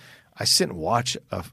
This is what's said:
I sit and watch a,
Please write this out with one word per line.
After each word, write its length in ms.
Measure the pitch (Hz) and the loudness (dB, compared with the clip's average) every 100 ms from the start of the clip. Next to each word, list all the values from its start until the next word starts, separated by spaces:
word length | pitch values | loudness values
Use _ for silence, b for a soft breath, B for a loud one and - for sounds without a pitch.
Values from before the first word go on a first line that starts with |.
| B B B - | B B B -4
I 60 | 104 | 2
sit 240 | - 185 | 2 2
and 100 | 85 | -2
watch 360 | 80 120 123 - - | 0 0 0 -6 -6
a, 140 | 98 87 | -8 -8